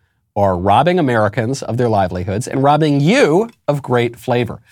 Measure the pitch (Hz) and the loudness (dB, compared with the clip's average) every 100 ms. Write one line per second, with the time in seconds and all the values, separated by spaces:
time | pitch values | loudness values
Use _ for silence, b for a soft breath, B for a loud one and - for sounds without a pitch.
0 | _ _ _ 104 98 87 95 107 160 180 | _ _ _ -2 0 0 2 2 2 2
1 | 139 117 107 123 113 135 - 113 120 104 | 0 2 0 -2 -4 -4 -6 -2 0 0
2 | 92 90 90 98 - 135 139 151 156 143 | 0 -4 -6 -6 -6 0 2 4 2 2
3 | 147 262 190 170 233 - - 143 131 123 | 2 2 2 2 -2 -6 -6 -6 -2 -2
4 | 120 - - 123 117 - b | -2 -4 -4 -2 -4 -8 b